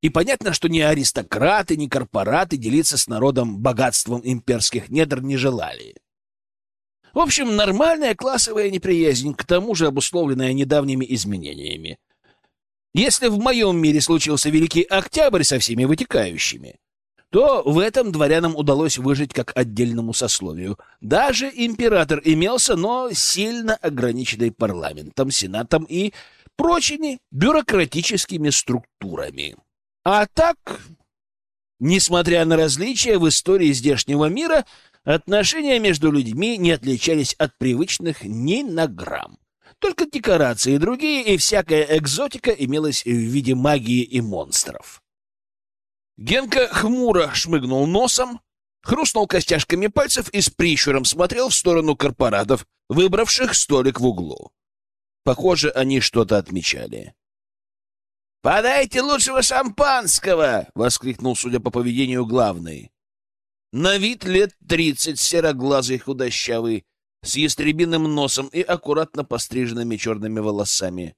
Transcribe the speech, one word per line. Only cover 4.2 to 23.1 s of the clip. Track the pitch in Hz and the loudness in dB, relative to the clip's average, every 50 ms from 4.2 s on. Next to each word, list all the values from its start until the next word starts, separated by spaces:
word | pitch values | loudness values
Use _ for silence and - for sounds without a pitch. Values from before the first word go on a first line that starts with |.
| 110 | -2
имперских | 123 131 117 - - 123 113 107 - - 120 98 - | -4 -4 -4 0 -2 0 0 0 -2 -2 -4 -8 -4
недр | 117 151 160 147 143 131 131 | 0 0 0 0 -2 -6 -4
не | 135 139 131 | -4 -4 0
желали. | 123 139 127 113 80 73 60 60 57 55 - - _ _ _ _ _ _ _ _ _ _ _ _ _ _ _ _ _ _ _ _ _ _ _ | 0 0 -2 -2 -6 -8 -10 -14 -18 -20 -20 -20 _ _ _ _ _ _ _ _ _ _ _ _ _ _ _ _ _ _ _ _ _ _ _
В | 277 | 0
общем, | 339 294 - - 277 240 214 | 2 2 2 0 0 0 2
нормальная | 208 208 202 185 208 294 330 330 311 302 247 214 | 2 2 2 2 4 4 4 4 2 0 -2 -2
классовая | - - 262 269 240 - 226 220 214 208 202 | -2 -2 -2 0 0 -2 -2 0 -2 -2 0
неприязнь, | 190 180 - 185 180 170 165 156 135 120 131 147 139 | -2 -2 0 0 2 4 4 2 2 0 -2 -6 -6
к | - - | -8 -2
тому | - 175 180 190 233 214 | 0 0 0 0 -2 -2
же | 160 165 | 0 0
обусловленная | 151 135 143 139 - - 175 165 143 135 127 131 131 131 | 0 0 0 -4 -2 -2 -2 0 0 0 -2 -2 -2 0
недавними | 135 143 131 147 147 139 139 135 131 127 117 | -2 0 2 2 0 2 0 -2 -2 -2 -2
изменениями. | 131 120 101 101 101 92 78 71 73 71 71 76 80 78 80 80 78 _ _ _ _ _ _ _ _ _ _ _ _ _ _ _ _ _ _ _ _ | -4 -4 -4 -4 -6 -6 -8 -12 -14 -12 -10 -10 -10 -10 -10 -14 -16 _ _ _ _ _ _ _ _ _ _ _ _ _ _ _ _ _ _ _ _
Если | 147 226 269 - - 262 233 | 0 2 2 0 0 0 0
в | 214 202 | 0 2
моём | 220 262 254 233 220 196 180 170 | 2 2 2 2 2 2 2 2
мире | 160 151 147 151 143 | 2 4 2 2 2
случился | - 165 160 - 151 151 139 - 151 | 2 2 0 2 0 0 0 0 2
Великий | 151 156 160 160 - 165 170 | 2 2 2 2 2 0 0
Октябрь | - 190 190 - - - - 311 277 208 180 160 | 2 0 -2 -2 -2 0 2 2 4 4 2 2
со | - 139 123 | 2 0 0
всеми | 107 117 120 117 127 | 0 -2 0 0 2
вытекающими, | 135 160 156 131 - - 131 107 92 87 78 - - - 60 67 64 - _ _ _ _ _ _ _ _ _ _ _ | 2 2 0 -2 -2 0 -2 -2 -2 -4 -4 -6 -6 -6 -8 -14 -20 -20 _ _ _ _ _ _ _ _ _ _ _
то | - 196 269 302 269 233 - | 2 4 4 4 4 2 2
в | 139 147 165 | 2 2 2
этом | 190 226 214 262 247 214 175 | 2 2 0 0 0 0 0
дворянам | 151 151 143 156 165 170 165 160 | 0 2 4 4 2 2 0 -2
удалось | 147 151 143 139 139 160 156 - 131 | 0 2 2 2 2 2 0 -2 -2
выжить | 127 135 143 135 147 135 - | 0 0 0 0 -2 -4 -4
как | 139 123 - - | -6 -6 -4 -2
отдельному | 127 127 117 107 104 120 120 117 117 113 113 110 | -2 -2 -2 0 -2 0 0 0 -4 -4 -4 -4
сословию. | - 123 117 - - 95 87 78 85 92 95 101 _ - _ _ _ | -4 -2 -2 -2 -2 -4 -6 -8 -8 -6 -8 -8 _ -12 _ _ _
Даже | - 104 139 190 254 285 262 - 262 277 | -4 0 2 2 2 2 0 -2 -4 -4
император | 277 254 233 233 226 214 240 233 214 185 156 139 156 147 - | -4 -2 -2 -2 -2 0 2 4 4 4 2 2 0 0 2
имелся, | 160 156 156 170 202 247 247 - - 226 | 2 4 4 2 0 2 0 2 2 2
но | 170 170 214 240 254 254 247 | 0 0 -2 -2 -2 -4 -4